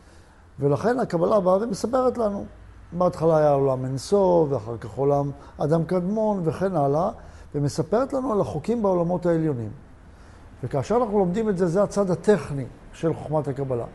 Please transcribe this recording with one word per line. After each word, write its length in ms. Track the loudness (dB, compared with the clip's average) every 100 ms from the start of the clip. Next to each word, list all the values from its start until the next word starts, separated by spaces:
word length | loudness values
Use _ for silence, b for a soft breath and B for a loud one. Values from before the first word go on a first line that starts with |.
| b b b b b -2
ולכן 400 | 0 2 0 0
הקבלה 400 | 0 0 2 4
באה 180 | 4 2
ומספרת 560 | 0 -4 -2 2 2 0
לנו. 280 | -2 -4 -10 -16 -20 -20 -12
בהתחלה 460 | 0 0 2 4 4
היה 140 | 6
עולם 340 | 4 2 0 -2
אין 120 | -6
סוף, 540 | 0 2 4 4 2
ואחר 260 | 0 -4 -10
כך 120 | -10 -2
עולם 360 | 2 2 0 -6 B -6
אדם 260 | 0 0
קדמון 580 | 0 -2 -2 -2 0 0
וכן 320 | -2 -2 -2 0
הלאה, 340 | 0 2 -2 -4 B B B -4
ומספרת 580 | -2 -2 0 0 0
לנו 200 | -2 -2
על 80 | 0
החוקים 400 | -2 -4 -2 0
בעולמות 440 | 2 2 0 0 0
העליונים. 460 | 2 0 -2 -6 -12 -20 -20 -20 B B B B -12
וכאשר 320 | -6 -4 0 0
אנחנו 240 | 2 2
לומדים 300 | 2 0 -2
את 80 | 0
זה, 100 | 0
זה 160 | 2
הצד 280 | 0 0 0
הטכני 540 | 0 2 2 0 -6 -8 -12 -20
של 200 | -4 -2
חוכמת 340 | -2 -2 -2 -2
הקבלה. 380 | -4 -4 -4 -6